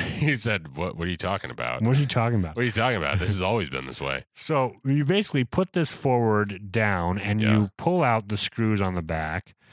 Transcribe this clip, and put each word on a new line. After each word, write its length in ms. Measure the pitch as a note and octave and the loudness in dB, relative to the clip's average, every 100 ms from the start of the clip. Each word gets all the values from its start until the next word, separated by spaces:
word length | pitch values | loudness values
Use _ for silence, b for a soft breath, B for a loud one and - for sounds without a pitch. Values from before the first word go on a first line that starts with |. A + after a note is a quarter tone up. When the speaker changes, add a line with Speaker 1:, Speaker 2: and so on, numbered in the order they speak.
Speaker 1:
<laughs> 200 | - - | -2 -2
You 160 | D3+ C3+ | 0 0
said, 380 | A#2 G2+ D#2 C#2 | 0 -2 -4 -8
"What, 200 | E2+ D#2+ | -6 -4
what 100 | F2 | -4
are 40 | |
you 80 | E2+ | -4
talking 320 | F#2+ G2 - | -2 -4 -6
about?" 320 | - A#1+ B1 | -8 -6 0
Speaker 2:
What 140 | A2 C3+ | 2 2
are 20 | |
you 60 | C#3 | 2
talking 320 | B2+ A#2 A2+ | 2 2 2
about? 180 | E2+ A2 | 0 -2
Speaker 1:
"What 60 | |
are 40 | B2 | -2
you 40 | |
talking 240 | G#2+ B2 G#2+ | 2 0 0
about? 220 | D2 D2 | 0 0
This 140 | F#2 | 0
has 100 | G2 | 0
always 260 | F#2 A2 D#2 | 0 0 -2
been 160 | C2 C2 | -6 -8
this 140 | - | -6
way." 240 | C#2 C2 - | -6 -6 -8
Speaker 2:
<laughs> 60 | |
So 400 | - - D3 B2+ - | -8 -2 0 -2 -2
you 200 | C3+ C#3+ | 0 0
basically 400 | C#3+ G3 G#3+ C3+ | 2 2 2 0
put 280 | A#2+ - F#3 | 0 0 0
this 180 | F3 D#3+ | 0 0
forward 800 | - C3+ B2 A2+ G#2 G#2 F#2+ G2+ | 0 2 4 4 2 0 -4 -4
down 460 | A2+ G#2+ F#2 F2 G2 | 0 2 2 0 0
and 240 | G#2 G#2 | 0 0
Speaker 1:
Yeah. 80 | G#2+ | 4
Speaker 2:
you 180 | G#2+ G2+ - | 4 2 0
pull 260 | E3 F3+ | 0 2
out 260 | C3+ A2+ G2+ | 4 2 0
the 100 | G#2 | -2
screws 420 | - - A2 G#2 | -2 0 0 2
on 140 | F#2+ | 0
the 80 | F2+ | -2
back, 520 | D#2+ D#2+ D#2 E2+ - _ B | -2 -4 -2 -6 -8 _ B